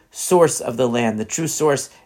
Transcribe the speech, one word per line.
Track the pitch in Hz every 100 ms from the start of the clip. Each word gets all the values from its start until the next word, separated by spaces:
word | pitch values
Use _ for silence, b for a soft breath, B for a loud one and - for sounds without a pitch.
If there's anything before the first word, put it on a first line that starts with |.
| b
source | - - 180 160 -
of | - 120
the | 127
land, | 120 117 110
the | 107
true | - 160
source | - 151 135 - b